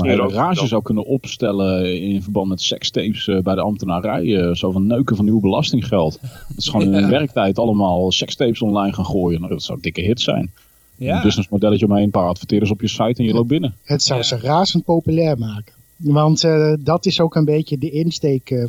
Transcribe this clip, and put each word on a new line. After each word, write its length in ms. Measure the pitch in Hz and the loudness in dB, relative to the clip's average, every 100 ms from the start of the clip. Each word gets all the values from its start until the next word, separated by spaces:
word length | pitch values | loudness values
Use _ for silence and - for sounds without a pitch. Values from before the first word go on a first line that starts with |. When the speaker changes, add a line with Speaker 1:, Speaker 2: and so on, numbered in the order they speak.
Speaker 1:
gewoon 0 | |
een 60 | 90 101 | 2 2
hele 20 | - | 0
Speaker 2:
ook 120 | 101 170 | 0 0
Speaker 1:
rage 100 | 175 | 0
Speaker 2:
dan. 80 | 135 | 0
Speaker 1:
zou 140 | 113 | -2
kunnen 220 | - 107 104 | -2 -4 -2
opstellen 960 | 135 - - 117 98 95 92 92 90 | -4 -4 -4 -2 0 0 0 0 -2
in 220 | 98 98 | -2 -4
verband 240 | 95 101 95 | -2 -2 -2
met 120 | 90 | -4
sekstapes, 680 | - - - 123 98 107 - | -4 -4 -4 -2 -2 -4 -2
eh, 120 | 95 | 0
bij 160 | 92 95 | 0 0
de 60 | |
ambtenarij. 760 | 92 104 95 87 107 139 85 101 | -2 -4 -4 -2 -2 -2 0 2
Eh, 180 | 87 85 | 2 0
zo 160 | 95 | -2
van 160 | 95 101 | 0 2
neuken 280 | 120 131 107 | 2 0 2
van 120 | 104 | 2
uw 120 | 110 | 4
belastinggeld. 800 | 98 104 156 127 - 101 78 - | 2 2 0 -2 0 2 0 -2
Dat 360 | 127 - - - | -14 -16 -14 -8
is 100 | - | -4
gewoon 160 | 110 98 | 0 2
in 60 | |
Speaker 3:
<laughs> 20 | |
Ja. 60 | 98 | 2
Speaker 1:
hun 100 | 98 | 4
werktijd 480 | 135 147 123 98 95 | 2 0 0 0 2
allemaal 520 | 117 104 98 90 92 | 2 2 2 2 0
sekstapes 500 | - - - 131 113 | -2 -4 -2 0 0
online 320 | 110 101 98 | 0 0 0
gaan 120 | 98 87 | -2 -2
gooien. 340 | 98 87 85 | 0 0 0
Nou, 120 | 92 | -4
dat 100 | 85 | -8
zou 140 | - 90 | -8 -8
een 60 | |
dikke 180 | 85 87 | -6 -4
hit 200 | 90 123 | -2 0
zijn. 320 | - - 87 - _ _ _ - | 0 -2 -4 -10 _ _ _ -8
Speaker 3:
Ja. 200 | 127 180 | -2 0
Speaker 1:
Een 60 | |
businessmodelletje 640 | 104 101 98 101 104 101 104 | 0 0 -2 0 2 2 2
omheen, 180 | 101 | 2
een 60 | 104 | 2
paar 160 | 104 87 | 2 0
adverteerders 440 | 90 - 104 185 | -2 0 0 2
op 100 | 107 | -2
je 60 | 107 | -4
site 260 | - 113 | -2 -2
en 100 | 123 | 0
je 100 | 113 | 0
loopt 140 | 110 120 | 2 0
binnen. 280 | 151 143 - | 0 -2 -8
Speaker 4:
Het 200 | - 143 | -4 -2
zou 160 | - 131 | 0 -2
Speaker 3:
Ja. 60 | 117 | -2
Speaker 4:
ze 120 | 120 | -4
razend 460 | 123 156 190 170 165 | 0 2 2 0 0
populair 520 | 165 165 160 160 127 | 0 2 0 2 0
maken. 360 | 110 104 107 _ _ - | -4 -6 -12 _ _ -6
Want, 480 | 151 147 156 156 | 0 4 4 4
eh, 300 | 165 156 151 156 | 2 4 2 2
dat 260 | 139 170 190 | 0 0 0
is 140 | - | 0
ook 160 | 165 160 | 0 2
een 100 | 151 | 2
beetje 320 | 151 156 143 | 2 0 -4
de 120 | 156 | -4
insteek, 580 | 147 170 - 151 135 - | -2 -2 0 0 0 -2
eh, 140 | 127 | -4